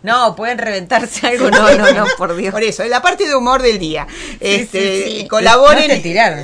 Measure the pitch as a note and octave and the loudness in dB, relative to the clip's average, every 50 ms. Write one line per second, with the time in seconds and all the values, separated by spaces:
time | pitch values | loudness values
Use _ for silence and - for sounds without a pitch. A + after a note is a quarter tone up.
0 | - G#3 A#3 B3+ A#3+ A3 E3 F#3 A3 A#3 B3 A3+ A3+ A3 G3+ F#3+ F3+ E3+ C4 A3 | -2 0 0 2 2 0 0 -2 -6 -6 -4 -4 -4 -4 -6 -6 -4 -2 -2 -2
1 | A#3 - - - - A#3+ B3 A#3+ - - - - - - - - G#3 - - G#4 | -2 -2 -8 -4 -2 -2 0 0 0 0 2 4 4 4 4 6 4 4 4 4
2 | G#3 - - - F3+ F3 E3+ F3 - F#3+ F#3+ G#3+ A3+ G#3+ F#3 - G#3 A#3 B3 B3+ | 0 -2 -2 -4 -4 -4 -4 -4 -6 -4 -4 -2 -2 -4 -2 -4 -4 -2 -2 0
3 | - F4+ F4+ F4+ G4+ D#4 C#4 C4 A#3+ B3 C4 C4 B3+ A#3+ G#3+ G3 F3 D#3 D#3 D#3 | 0 0 0 0 -2 -2 0 -2 0 2 0 2 2 0 0 0 -4 -6 -6 -8
4 | C#3+ - - - - - - - - G3 G3+ G3+ B3 - - F#3+ G3 G3 F#3+ G3 | -8 -10 -14 -14 -14 -14 -14 -8 -4 -2 -2 -2 -2 -4 -4 -4 -2 -2 -2 -4
5 | G3 G#3+ A3 G#3+ G3+ - G#3+ A3 A3+ A3+ A#3 B3 C4+ D4 D4+ C#4 D4+ D4 C4+ G3 | -4 -6 -6 -8 -8 -4 -2 0 4 4 4 6 6 6 6 4 4 0 0 0
6 | D#3 E3+ E3+ G#3 A#3 G3 D#3 D3 | -2 -2 2 2 2 2 0 -2